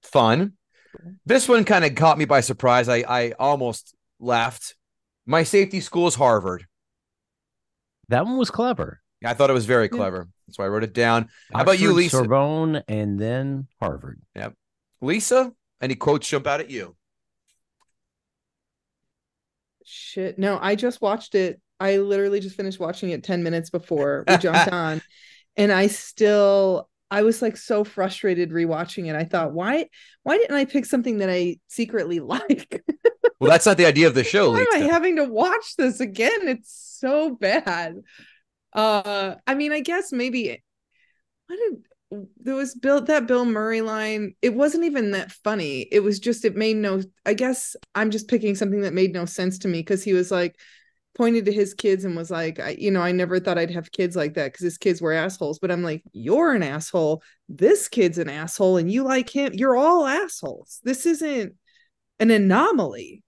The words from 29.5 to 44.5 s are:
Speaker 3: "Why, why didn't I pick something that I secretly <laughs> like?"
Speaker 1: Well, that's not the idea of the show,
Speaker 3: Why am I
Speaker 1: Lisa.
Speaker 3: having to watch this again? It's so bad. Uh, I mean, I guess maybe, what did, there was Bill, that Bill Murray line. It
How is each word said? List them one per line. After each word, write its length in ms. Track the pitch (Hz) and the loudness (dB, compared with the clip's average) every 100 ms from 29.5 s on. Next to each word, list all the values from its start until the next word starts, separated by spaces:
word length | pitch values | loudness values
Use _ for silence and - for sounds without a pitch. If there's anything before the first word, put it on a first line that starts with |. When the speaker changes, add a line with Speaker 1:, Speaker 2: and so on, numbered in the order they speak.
Speaker 3:
"Why, 340 | 156 190 294 - _ - _ | -4 -2 -2 -4 _ -20 _
why 120 | - 349 | -2 0
didn't 180 | 466 285 | 2 0
I 80 | 269 | 0
pick 180 | 285 | -2
something 340 | 240 262 240 214 | -2 -2 -2 -2
that 120 | 190 | -2
I 260 | 180 175 170 _ | 0 -2 -4 _
secretly 520 | - 226 226 165 170 | -6 -4 -2 -2 -4
<laughs> 0 | |
like?" 640 | 135 254 - - - - - 302 466 - 480 - | -4 -6 -2 -2 -2 -10 -8 0 0 2 -2 2
Speaker 1:
Well, 100 | 135 | 6
that's 160 | 165 214 | 6 6
not 100 | 180 | 6
the 100 | 170 | 6
idea 200 | 143 165 | 8 6
of 60 | |
the 100 | 131 | 6
show, 260 | 117 202 180 | 2 4 4
Speaker 3:
Why 100 | - | 4
am 60 | 508 | 4
I 60 | 381 | 2
Speaker 1:
Lisa. 120 | 294 | 4
Speaker 3:
having 240 | 339 349 320 | 2 2 0
to 80 | |
watch 520 | 277 220 359 440 - - | 0 2 0 0 -4 0
this 240 | 262 - | 0 0
again? 480 | 247 196 226 453 359 | -8 0 0 0 -2
It's 240 | 247 - - - - | -4 -8 -20 -20 -8
so 300 | 262 294 311 247 | -2 0 0 -2
bad. 600 | 190 247 294 170 170 180 - - - _ _ _ _ | 0 0 -2 -6 -6 -12 -20 -20 -20 _ _ _ _
Uh, 640 | - 220 208 202 202 196 - - | 0 2 0 -2 -4 -6 -6 -4
I 80 | |
mean, 180 | 269 294 | -2 -2
I 80 | 302 | -4
guess 320 | 277 349 381 | -4 -6 -4
maybe, 500 | 254 247 247 208 117 _ _ _ _ _ _ _ _ _ | -6 -4 -4 -6 -10 _ _ _ _ _ _ _ _ _
what 100 | 370 | -6
did, 720 | 453 233 _ _ _ 208 190 _ | -6 -6 _ _ _ -16 -16 _
there 120 | - 269 | -8 -6
was 180 | 269 | -6
Bill, 260 | 247 269 285 | -4 0 2
that 240 | - 302 233 | 2 0 2
Bill 180 | 247 | 0
Murray 360 | 240 214 220 226 | 2 -2 -2 -2
line. 540 | 220 220 214 214 208 - | -4 -4 -4 -4 -6 -2
It 120 | 247 | -2